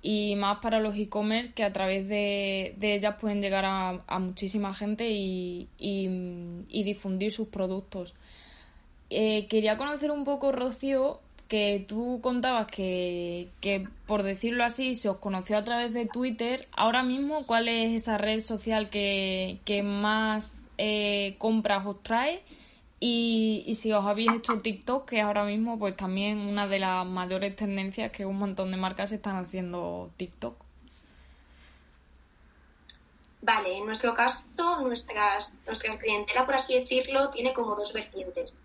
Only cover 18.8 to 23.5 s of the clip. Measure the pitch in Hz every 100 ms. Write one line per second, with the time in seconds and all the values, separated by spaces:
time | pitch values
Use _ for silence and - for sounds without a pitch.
18.8 | 208 208 202 196 190 185 185 196 - 208
19.8 | 202 202 208 214 220 214 214 - - -
20.8 | 214 214 208 202 196 196 226 220 214 202
21.8 | 196 196 - 226 269 349 - - - -
22.8 | - - 240 233 233 226 220